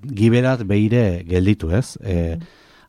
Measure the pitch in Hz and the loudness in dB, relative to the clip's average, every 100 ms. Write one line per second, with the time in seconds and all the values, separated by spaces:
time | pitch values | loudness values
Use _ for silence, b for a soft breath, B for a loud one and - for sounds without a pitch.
0 | 123 104 113 120 127 127 98 101 107 120 | -8 2 4 4 2 -2 0 0 2 2
1 | 107 87 87 90 95 107 80 98 - - | 0 -2 -2 0 2 0 0 -2 -4 -8
2 | 101 87 82 82 B B B B | -6 -4 -2 -6 B B B B